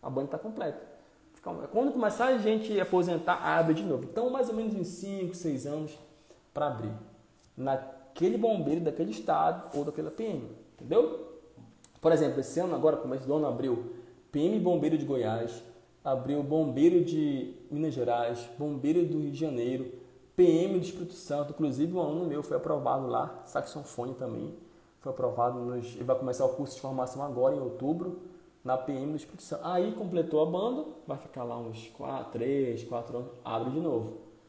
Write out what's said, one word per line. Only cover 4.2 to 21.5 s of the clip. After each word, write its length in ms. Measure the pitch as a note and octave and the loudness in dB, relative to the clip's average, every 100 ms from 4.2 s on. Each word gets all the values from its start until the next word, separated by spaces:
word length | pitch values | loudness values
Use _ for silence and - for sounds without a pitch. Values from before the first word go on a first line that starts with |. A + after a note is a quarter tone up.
| B3 | 0
mais 180 | C4 A#3 | 2 0
ou 60 | A3 | 0
menos 180 | A3 | -2
em 100 | G3 | -2
cinco, 520 | E3+ - G3 G3 F3+ - | -4 -6 -6 -4 -4 -4
seis 320 | E3 C3+ C3+ | -4 -2 -2
anos 280 | D3+ D#3 - - - - - _ | -4 -6 -10 -20 -20 -20 -20 _
pra 140 | - D3 | -2 -2
abrir. 260 | A#2+ A2 A2 - - _ _ - - | -2 -6 -8 -14 -20 _ _ -20 -6
Naquele 800 | C3+ C3+ - - - - F3+ - | -2 -2 -2 -16 -18 0 2 4
bombeiro 460 | A3+ G#3 C#3+ D#3+ | 2 2 2 2
daquele 300 | E3 C#3 F3+ | 0 0 -2
estado 680 | - - D#3 D#3+ E3 - C#3+ | -4 0 2 2 0 -4 -4
ou 80 | C#3+ | -4
daquela 240 | D3 D#3 | -4 -6
P 140 | - | -6
M, 260 | A3+ D#3+ A2 - - | -6 -4 -8 -14 -20
entendeu? 640 | - B2 F#3+ - - - - - - - - - - | -18 0 4 4 0 -10 -16 -20 -20 -20 -20 -20 0
Por 100 | D#3+ | 4
exemplo, 280 | D#3+ D3 B2+ | 6 4 2
esse 200 | C3 E3 | -2 0
ano 140 | F3+ | 0
agora, 240 | D3 D#3 D3 | 4 4 4
começo 300 | C3 C3 C3 | -2 -4 0
do 80 | D3+ | 2
ano, 100 | D3 | 2
abriu 480 | A#2+ C#3 A#2 - - - - _ | 0 0 0 -2 -12 -16 -20 _
P 80 | D3 | 0
M 200 | E3 G#3+ | 2 4
Bombeiro 380 | F3+ F3 D3 D#3 | 4 4 4 2
de 80 | C#3 | 2
Goiás, 580 | C3+ A2 A2+ A#2 - - - _ _ | 0 0 0 -2 -8 -14 -20 _ _
abriu 380 | C#3+ C3 B2+ D3 | -2 -2 0 0
Bombeiro 640 | C#3 D#3 D3+ B2+ E3 F3 | 2 2 2 6 6 8
de 500 | D#3 D#3 D3+ C3+ B2 - - | 4 2 0 0 -4 -10 -8
Minas 240 | D3 D#3 | -2 -2
Gerais, 560 | C3 A#2+ A#2 A#2 A#2+ - - | 0 0 2 0 -2 -8 -6
Bombeiro 480 | D3 C#3+ C#3+ E3 E3+ | -4 -2 2 4 2
do 140 | D3+ | 0
Rio 100 | D3 | -2
de 80 | C#3 | -2
Janeiro, 540 | D#3 B2+ A#2+ C3 B2+ - - - - - | -2 0 0 -2 -4 -10 -18 -20 -14 6
P 80 | |
M 360 | F3+ E3 F#3+ F#3 | 8 8 4 0
do 60 | E3 | -2
Espírito 280 | - E3+ | -8 -10
Santo. 380 | - - D3 D3 | -10 -4 -4 -4